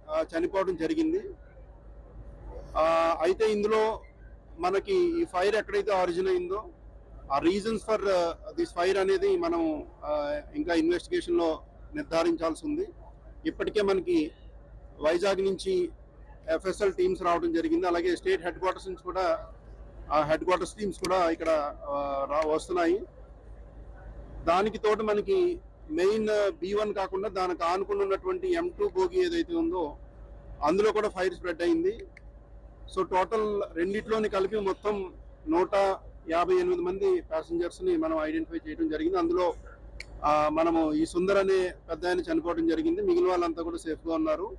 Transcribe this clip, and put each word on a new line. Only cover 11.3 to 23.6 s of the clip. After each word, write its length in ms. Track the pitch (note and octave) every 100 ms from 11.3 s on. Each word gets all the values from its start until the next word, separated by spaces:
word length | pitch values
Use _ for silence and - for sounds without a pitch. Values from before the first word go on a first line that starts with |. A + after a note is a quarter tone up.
| E3+ E3 D3+ - - -
నిర్ధారించాల్సి 720 | D3+ D3 E3 E3+ E3 E3 D3+ D3+
ఉంది. 220 | D3+ - - - - - - D#3
ఇప్పటికే 360 | - E3 G#3
మనకి 480 | G3 F#3+ E3+ E3 D#3 - - - - - - -
వైజాగ్ 440 | D3 E3+ G3 F#3+
నుంచి 460 | G3 F3+ F#3+ F#3 F3 - - - - - -
ఎఫ్ఎస్ఎల్ 440 | D#3+ F#3 F3+ G3+
టీమ్స్ 300 | F3+ F3+ F3+
రావడం 300 | F3 E3+ E3+
జరిగింది. 340 | E3 D#3+ E3 F3+
అలాగే 300 | E3+ F3+ E3
స్టేట్ 280 | F#3+ F#3
హెడ్ 140 | F3 D#3
క్వార్టర్స్ 300 | F#3 F#3 F#3+
నుంచి 140 | F3+
కూడా, 460 | F3+ F3+ F3 D#3+ - - - - - - -
ఆ, 100 | D3+
హెడ్ 220 | D3 D#3
క్వార్టర్స్ 300 | E3 F3+ F3+
టీమ్స్ 240 | - G3+ -
కూడా 320 | F3+ F#3 E3+
ఇక్కడ, 460 | E3 D#3+ D#3 C#3+ - D3
ఆ, 380 | C#3+ C#3 C#3 C#3
రా-, 160 | D3 D#3
వస్తున్నాయి. 540 | D#3 E3+ F3+ E3+ G3 - - - - - -